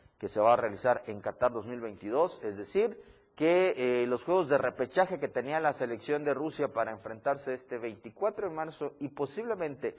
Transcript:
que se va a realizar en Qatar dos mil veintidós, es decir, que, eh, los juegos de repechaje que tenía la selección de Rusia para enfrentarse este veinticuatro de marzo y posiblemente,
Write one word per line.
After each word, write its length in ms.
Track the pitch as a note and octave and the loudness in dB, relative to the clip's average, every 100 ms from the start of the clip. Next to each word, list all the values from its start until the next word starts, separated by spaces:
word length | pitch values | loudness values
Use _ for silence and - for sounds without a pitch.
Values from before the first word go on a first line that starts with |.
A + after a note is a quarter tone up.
| _ _ | _ _
que 100 | G2+ | -4
se 140 | G#2+ | 4
va 120 | A2 | 6
a 40 | A#2+ | 6
realizar 460 | A#2 G2 B2+ A#2 - | 4 0 2 0 -2
en 140 | G#2 | -6
Qatar 320 | G#2 - B2 | -6 0 0
dos 140 | A#2 G#2+ | 0 -6
mil 120 | B2 | -8
veintidós, 600 | A2+ G2 G2+ C3 F3 - | -10 -10 -2 2 2 0
es 140 | A2 G2+ | -8 -8
decir, 420 | G2 F#3+ A3+ G#3+ - - _ - | -2 0 0 -2 -16 -20 _ 0
que, 400 | D#3 F3+ F#3 - | 4 6 4 2
eh, 300 | B2+ B2 B2 | 2 2 2
los 160 | B2 | 0
juegos 260 | - F#3 D3 | 2 2 4
de 80 | C#3 | 2
repechaje 640 | B2+ A#2+ B2 F#3 F#3 F3 | 2 0 0 2 2 0
que 80 | C#3+ | -4
tenía 320 | B2+ B2 D#3 | -4 -2 0
la 140 | D3+ | 0
selección 500 | C#3 B2 A2+ - D3 | 0 -2 -4 -2 -2
de 100 | D3 | 0
Rusia 400 | C3+ D#3 - C#3+ | 0 -2 -2 -2
para 180 | A#2 A2 | 0 -2
enfrentarse 640 | A2 A2 A2 C#3 C#3 C3+ | -4 -10 -4 -2 -2 -2
este 240 | B2+ - B2 | -6 -6 -6
veinticuatro 720 | A#2 G2+ A#2 - G#3 G#3+ G3 | -6 -8 -14 -4 -2 -2 -4
de 60 | D#3+ | -4
marzo 400 | D#3+ - C#3+ - | -6 -6 -8 -6
y 100 | C#3 | -8
posiblemente, 840 | C#3 C#3 G3+ A#3 G3+ D#3 C3 A2+ | -4 -4 -4 -6 -4 -4 -4 -6